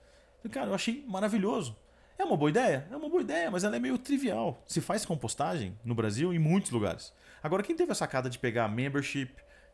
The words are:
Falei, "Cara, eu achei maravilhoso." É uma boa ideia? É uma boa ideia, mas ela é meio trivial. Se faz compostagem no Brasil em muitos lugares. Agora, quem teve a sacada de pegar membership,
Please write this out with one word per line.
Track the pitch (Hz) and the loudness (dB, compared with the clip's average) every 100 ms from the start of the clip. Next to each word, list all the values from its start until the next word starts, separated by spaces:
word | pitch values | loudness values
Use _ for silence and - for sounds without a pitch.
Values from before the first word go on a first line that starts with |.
| - - _ _ | -20 -20 _ _
Falei, | 220 | -8
"Cara, | 269 226 | -4 -2
eu | 196 | -2
achei | - 254 269 | -2 -4 -4
maravilhoso." | 190 208 214 190 240 131 110 - - - - | -2 0 2 0 0 -4 -10 -18 -20 -14 -4
É | |
uma | 359 175 | 0 2
boa | 147 | 4
ideia? | 156 156 135 156 | 4 4 2 -2
É | 277 | -8
uma | 302 | 0
boa | 339 | 0
ideia, | 208 311 339 | 0 0 0
mas | 220 202 | 0 0
ela | 233 | 0
é | |
meio | 254 254 | -2 -2
trivial. | - 277 262 113 131 127 - | 0 0 0 0 -2 -4 -4
Se | 170 | -2
faz | - 208 - | 0 -2 -2
compostagem | 160 113 - 151 175 98 101 | -2 -2 -2 -2 -2 -4 -6
no | 113 117 | -4 0
Brasil | 110 104 175 | 2 2 2
em | 170 | 4
muitos | 156 190 190 | 4 4 4
lugares. | 120 98 80 - - - - | 0 0 -2 -10 -20 -20 -8
Agora, | 151 185 | -2 0
quem | 202 330 | 0 0
teve | 349 | 0
a | 220 | 0
sacada | 151 131 127 | -2 0 -2
de | 123 | -2
pegar | 123 113 110 | -2 2 2
membership, | 110 135 139 139 139 131 - - - - | 0 0 0 -2 -2 -6 -8 -20 -20 -14